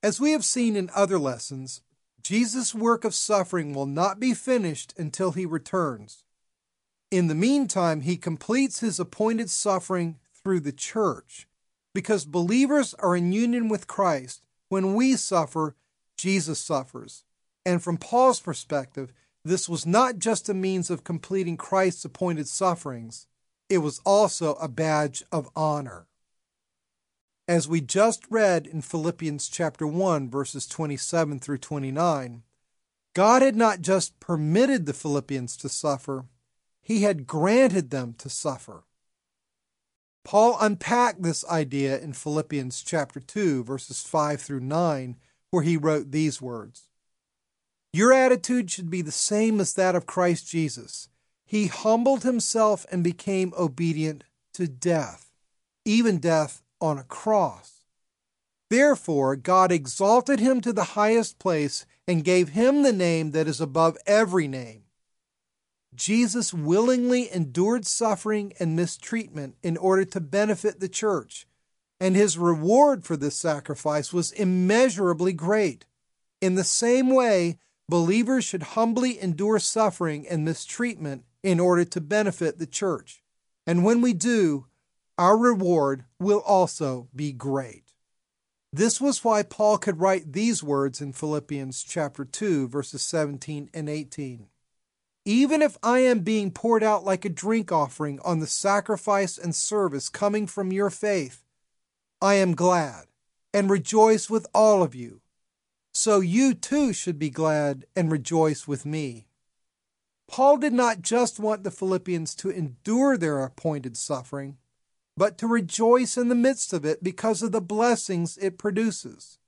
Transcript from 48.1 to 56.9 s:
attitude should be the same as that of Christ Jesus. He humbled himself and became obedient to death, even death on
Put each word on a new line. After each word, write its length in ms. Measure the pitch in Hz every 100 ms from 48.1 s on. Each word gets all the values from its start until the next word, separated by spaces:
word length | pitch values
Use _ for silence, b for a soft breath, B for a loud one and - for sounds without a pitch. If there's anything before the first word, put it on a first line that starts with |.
attitude 600 | 262 262 247 - 247 190
should 180 | - 175
be 140 | 180
the 80 | 151
same 480 | - - 208 220 214
as 160 | 185 -
that 180 | 185
of 140 | 180 -
Christ 400 | - 180 170 -
Jesus. 640 | 165 156 120 110 - - _ _ _ _
He 220 | 214 196
humbled 560 | - 220 226 240 269
himself 640 | 240 247 - 226 214 202 -
and 120 | 185
became 500 | 170 170 - 190 185 170
obedient 680 | 170 131 170 156 156 147 - _ _
to 140 | - 175
death, 640 | 127 180 165 135 - _ _ _ _ _ _ -
even 320 | 220 233 180
death 460 | 170 160 147 - _ _
on 160 | 160